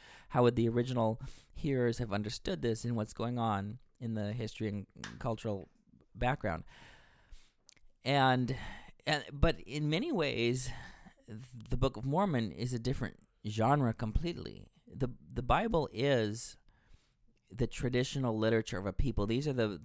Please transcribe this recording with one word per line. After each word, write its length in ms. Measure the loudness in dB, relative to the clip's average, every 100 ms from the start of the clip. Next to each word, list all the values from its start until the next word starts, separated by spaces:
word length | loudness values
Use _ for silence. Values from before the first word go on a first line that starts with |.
| -20 -20 -2
how 140 | 6
would 120 | 6 6
the 140 | 4
original 500 | 2 0 2 2 0 -6 -12 -16
hearers 440 | -6 -2 2 2 0
have 160 | -2
understood 480 | -2 -2 -6 -6 -2
this 240 | -2 0 -2
and 100 | -2
what's 180 | -2
going 240 | -4 -4 0
on 400 | 0 0 -2 -8 -16 _
in 140 | -6
the 180 | -4 -4
history 360 | -4 -6 -4 -4
and 160 | -4 -8 -14 -14 -6
cultural 480 | -4 -4 -4 -6 -8 _ _ -20 _ -4
background. 480 | -2 0 -2 -4 -8 -18 -20 -20 -20 _ _ -20 -20 _ -20 -20 -20 _ 2
And, 500 | 4 6 4 0 -4 -8 -12 -16 -8 -4
and, 180 | -4 -4
but 280 | 2 2 2
in 280 | -6 -2 0
many 220 | 0 0
ways, 580 | 0 0 2 0 0 -4 -8 -12 -18 -20 -20 -16 -16 -14 -16 -4
the 80 | 0
Book 200 | 0 0
of 80 | -2
Mormon 460 | 0 2 2 0
is 220 | -2 -4
a 60 | -2
different 380 | -2 -2 -4 -8 _ _ -6
genre 460 | 2 4 4 4
completely. 720 | 0 0 0 0 -4 -10 -12 -18 _ -18
The, 160 | -6 -6 -6 -10
the 80 | -4
Bible 460 | 2 2 4 2 0
is 600 | 0 2 4 2 -2 -8 -12 _ _ _ -20 _ _ _ _ _ -2
the 120 | -2
traditional 680 | 0 0 2 0 0 0 2
literature 400 | 4 4 2 -4
of 60 | -2
a 60 |
people. 340 | 2 2 2 2
These 200 | 2 0
are 60 |
the, 260 | 0 0 -2